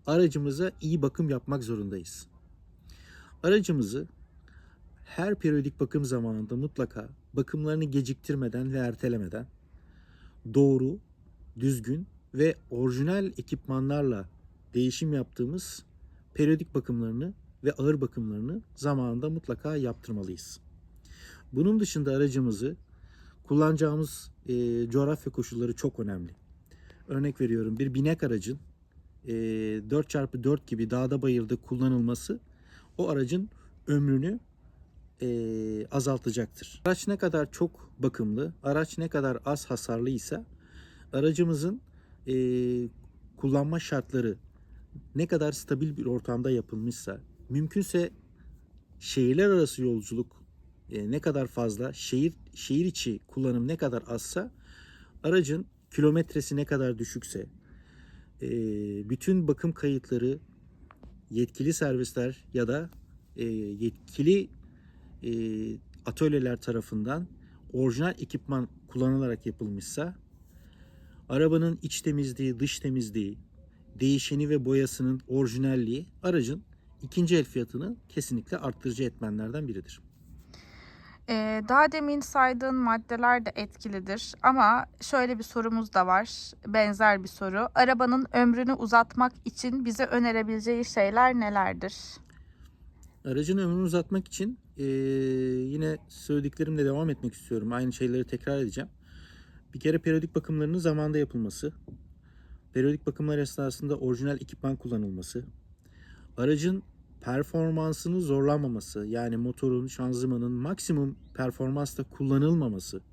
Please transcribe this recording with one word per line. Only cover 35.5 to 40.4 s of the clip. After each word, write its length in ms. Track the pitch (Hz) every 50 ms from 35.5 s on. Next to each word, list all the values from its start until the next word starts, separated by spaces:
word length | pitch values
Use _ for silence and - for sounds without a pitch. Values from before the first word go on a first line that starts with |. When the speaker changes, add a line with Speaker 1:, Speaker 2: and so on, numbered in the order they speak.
| 110 110 110 110 107 107 107 -
Speaker 1:
azaltacaktır. 920 | - 139 123 139 131 120 - 123 110 123 113 - - - - - - - -
Araç 220 | 180 185 - - 202
ne 100 | 202 196
kadar 340 | 202 175 156 156 147 143
çok 400 | - - 175 165 - - - - - -
bakımlı, 540 | 127 127 - - 113 107 107 117 147 165 165 - -
araç 340 | 139 143 156 160 160 - -
ne 100 | 165 165
kadar 300 | - 147 135 135 123 - -
az 200 | 135 147 143 -
hasarlıysa 800 | - 127 - - - 117 113 120 131 135 110 - - - -